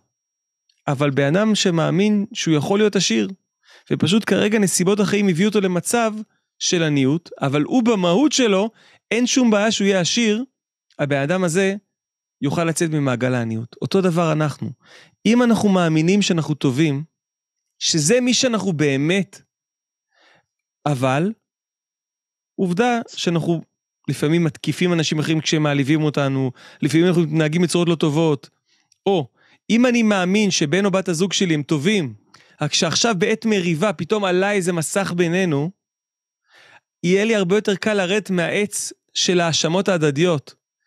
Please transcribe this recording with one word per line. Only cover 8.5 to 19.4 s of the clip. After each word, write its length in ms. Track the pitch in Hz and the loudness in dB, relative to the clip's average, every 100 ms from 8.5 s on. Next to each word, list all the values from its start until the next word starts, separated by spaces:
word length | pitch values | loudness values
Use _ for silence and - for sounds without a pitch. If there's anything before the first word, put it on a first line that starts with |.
| 190 220 - _ _ - | 0 -2 -8 _ _ -6
אין 160 | 226 247 | -2 0
שום 240 | 269 233 | 2 4
בעיה 200 | 208 220 | 4 2
שהוא 160 | 208 196 | 0 2
יהיה 120 | 190 | 2
עשיר, 440 | 165 233 220 214 269 _ _ _ _ - | 0 0 0 0 -4 _ _ _ _ -6
הבן 220 | 143 139 | -4 -2
אדם 220 | 143 185 | -2 -2
הזה 320 | 180 175 190 202 - _ _ _ _ _ | 0 0 0 -2 -10 _ _ _ _ _
יוכל 220 | 139 175 | -4 -2
לצאת 260 | 165 156 165 | -2 -2 -2
ממעגל 440 | 151 139 117 127 | 0 -2 -2 -2
העניות. 420 | 123 113 113 113 - | -2 -4 -6 -8 -8
אותו 200 | - 190 | -2 0
דבר 300 | 185 165 160 | 2 0 0
אנחנו. 380 | 156 151 - 165 - _ - - _ 208 | 0 -2 -4 -10 -12 _ -20 -20 _ 0
אם 180 | 240 | 4
אנחנו 260 | 240 196 208 | 4 2 2
מאמינים 520 | 185 170 156 165 202 | 2 2 2 2 2
שאנחנו 340 | 196 170 151 143 | 2 0 -2 -2
טובים, 480 | 143 127 160 139 160 _ _ _ _ _ _ - | 0 0 0 -2 -8 _ _ _ _ _ _ -8
שזה 420 | - 165 147 247 | -4 0 2 2
מי 120 | 247 | 2
שאנחנו 400 | 226 254 220 190 | 0 0 -2 -2
באמת. 680 | 147 147 135 151 196 - - | 0 0 0 0 0 -2 -10